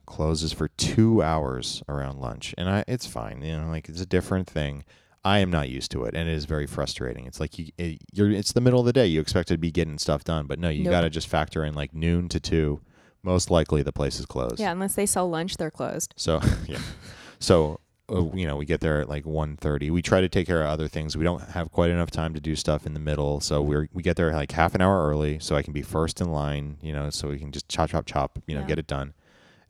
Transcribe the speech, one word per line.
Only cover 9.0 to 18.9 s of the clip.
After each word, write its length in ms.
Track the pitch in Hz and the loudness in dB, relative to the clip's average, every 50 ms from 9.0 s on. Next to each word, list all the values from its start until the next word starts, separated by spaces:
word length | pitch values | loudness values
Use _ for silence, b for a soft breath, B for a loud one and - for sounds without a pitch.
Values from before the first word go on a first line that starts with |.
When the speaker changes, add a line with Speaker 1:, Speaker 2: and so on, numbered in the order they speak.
| 117 | 6
Speaker 1:
You 140 | 90 78 78 | 6 4 2
expect 280 | 78 - - 92 82 - | 2 2 2 0 2 2
to 100 | 90 80 | 0 0
be 120 | 82 85 | 0 0
getting 280 | 78 87 82 80 73 76 | 2 2 0 0 -2 -4
stuff 260 | - - 76 73 - | 0 0 0 0 0
done, 220 | - 82 78 73 | 0 -2 0 -2
but 120 | 69 69 78 | -2 -4 -2
no, 120 | 87 85 | -2 0
you 140 | 76 73 - | 0 0 2
Speaker 2:
Nope. 80 | 87 | 2
Speaker 1:
gotta 180 | 87 87 82 80 | 4 4 2 2
just 180 | 76 80 - - | 0 -4 -4 0
factor 360 | - 78 76 - - 80 78 | 0 0 0 0 -2 -2 -2
in, 100 | 76 73 | -2 -2
like, 200 | 73 71 69 - | -4 -6 -6 -4
noon 340 | 78 80 85 85 87 87 85 | 0 2 2 2 2 0 -2
to 100 | - 78 | -4 -4
two. 400 | - - 85 80 78 73 73 - b b b b b b b b | -2 0 2 2 2 2 0 -4 b b b b b b b b
Most 280 | - 92 92 90 - - | -2 2 2 2 4 4
likely 320 | 90 82 78 - - 73 | 4 4 4 4 2 0
the 100 | 67 69 | 0 0
place 260 | - 73 71 69 - - | -2 -2 -2 -2 -4 -6
is 60 | - | -8
closed. 320 | - - 65 62 60 58 - | -8 -6 -4 -4 -4 -2 -2
Speaker 2:
Yeah, 140 | 214 185 | -2 -2
unless 220 | 170 185 190 196 - | -2 -2 -2 -2 -2
they 120 | - 202 | 0 0
sell 220 | 202 - 196 180 180 | 0 2 0 0 0
lunch, 300 | 165 160 170 190 - - | 0 -2 -4 -4 -4 -6
they're 120 | 170 156 | -6 -6
closed. 440 | - - 127 - - 160 - - _ | -6 -6 -6 -4 -4 -6 -6 -8 _
Speaker 1:
So, 240 | - - - 80 78 - - - | -4 0 0 2 4 4 2 2
<laughs> 120 | - - | 2 -2
yeah. 120 | - 71 B B B B B B B B B B B B B | -6 -6 B B B B B B B B B B B B B
So, 400 | - - 95 82 78 76 82 - _ _ _ _ _ - | 4 6 8 8 6 4 0 -6 _ _ _ _ _ -2
uh, 120 | 107 90 85 78 76 | 0 0 0 0 -2
you 120 | 95 90 76 | -2 -2 -2
know, 80 | 71 | -2
we 80 | 73 76 | -2 -2
get 140 | 73 85 76 | 0 0 0
there 200 | - 80 | 2 2